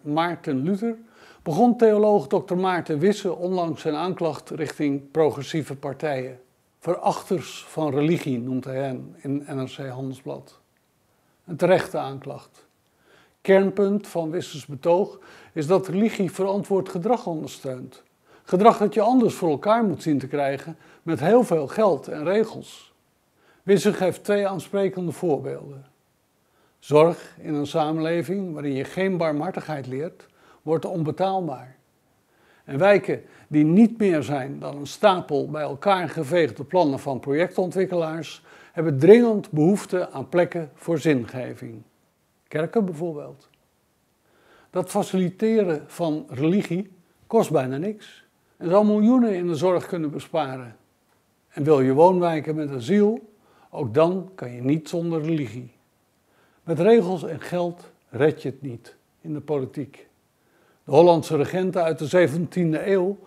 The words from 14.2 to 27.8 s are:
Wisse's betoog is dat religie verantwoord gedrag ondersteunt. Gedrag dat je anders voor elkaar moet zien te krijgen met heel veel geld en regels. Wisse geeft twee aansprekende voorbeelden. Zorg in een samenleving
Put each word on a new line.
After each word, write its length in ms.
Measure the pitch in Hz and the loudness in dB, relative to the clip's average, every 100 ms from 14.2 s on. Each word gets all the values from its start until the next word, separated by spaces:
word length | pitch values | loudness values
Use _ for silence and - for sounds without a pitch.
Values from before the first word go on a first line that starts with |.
| 160 | -4
Wisse's 360 | 170 139 147 - | -6 -8 -12 -12
betoog 520 | 139 170 175 196 - - - - | -4 2 2 2 -6 -20 -20 -12
is 140 | 165 147 | -6 2
dat 220 | 190 - | 2 2
religie 440 | 180 220 - 180 | 0 0 0 -2
verantwoord 560 | - 196 202 - 196 190 | -2 -2 -2 0 -2 -2
gedrag 380 | 180 196 233 190 | -4 0 -2 -2
ondersteunt. 760 | 156 127 - 135 127 131 - _ _ _ _ | -8 -8 -12 -12 -10 -14 -20 _ _ _ _
Gedrag 340 | - 180 226 - | -2 4 6 6
dat 160 | 208 | 2
je 60 | 214 | 2
anders 340 | 208 254 220 | 2 4 2
voor 160 | - 175 | 2 -2
elkaar 340 | 139 202 226 | 0 2 2
moet 180 | 214 139 | 2 -2
zien 160 | 165 143 | -2 -2
te 80 | 127 | -2
krijgen 500 | 147 139 139 165 160 - - | -2 -2 -4 -8 -18 -20 -12
met 180 | 165 147 | -6 0
heel 240 | 156 240 | 4 6
veel 220 | 226 165 135 | 4 0 -2
geld 420 | - 214 143 - | 2 2 2 -4
en 160 | 156 | -6
regels. 680 | 151 208 220 - - - - _ _ _ _ _ _ _ | -2 0 0 -6 -16 -20 -20 _ _ _ _ _ _ _
Wisse 300 | - 196 208 | 2 4 4
geeft 320 | 165 180 - | 2 0 -2
twee 240 | - 202 196 | -2 0 0
aansprekende 640 | 185 - 202 196 190 175 | -4 -6 -2 -2 -4 -8
voorbeelden. 760 | - 175 139 135 139 147 135 139 _ _ _ _ _ _ _ _ _ | -4 -2 -2 -4 -12 -14 -20 -20 _ _ _ _ _ _ _ _ _
Zorg 580 | - 147 165 165 - - | 2 6 6 2 -10 -14
in 140 | 160 | -8
een 120 | 147 143 | -6 -4
samenleving 840 | 165 | -2